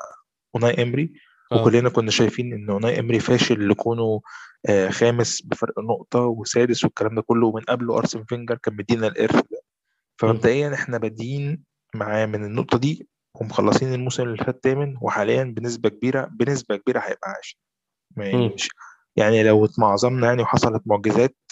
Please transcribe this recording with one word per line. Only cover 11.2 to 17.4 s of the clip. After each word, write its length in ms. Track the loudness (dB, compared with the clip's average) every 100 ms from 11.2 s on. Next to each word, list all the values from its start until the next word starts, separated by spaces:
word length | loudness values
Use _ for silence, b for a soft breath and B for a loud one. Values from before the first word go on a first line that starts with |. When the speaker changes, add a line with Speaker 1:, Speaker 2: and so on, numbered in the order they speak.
| -8 -6 -6 -8 _ _ _ -8
Speaker 1:
معاه 300 | -4 -2 -2
من 180 | -2 -4
النقطة 320 | -4 0 2
دي، 300 | 2 -2 -10 _ _ -12
ومخلصين 580 | -6 0 2 2 0
الموسم 300 | -4 -4 -4
اللي 140 | -4 -4
فات 200 | -6 -2
تامن، 320 | 0 0 -2 -4
وحاليًا 420 | -4 -2 0 0
بنسبة 460 | 0 -4 -6 -2 -2
كبيرة، 400 | 0 -2 -2 -4
بنسبة 440 | -2 -2 -2 -4 -4
كبيرة 220 | -2 -2
هيبقى 300 | -4 -8 -10
عاشر. 260 | -10